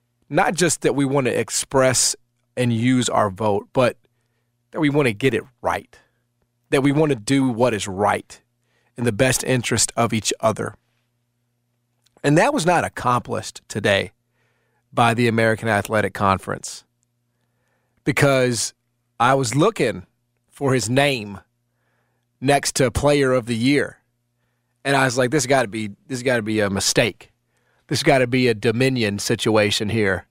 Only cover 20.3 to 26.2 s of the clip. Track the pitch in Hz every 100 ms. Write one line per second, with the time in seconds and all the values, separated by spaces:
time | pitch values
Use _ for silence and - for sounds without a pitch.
20.3 | _ _ - 139 131 104 131 143 127 104
21.3 | 98 _ _ _ _ _ _ _ _ _
22.3 | - 131 139 - - 127 - 143 147 131
23.3 | 127 113 113 127 143 - - _ _ _
24.3 | _ _ _ _ _ 139 135 131 123 123
25.3 | 147 120 135 110 110 104 - - 127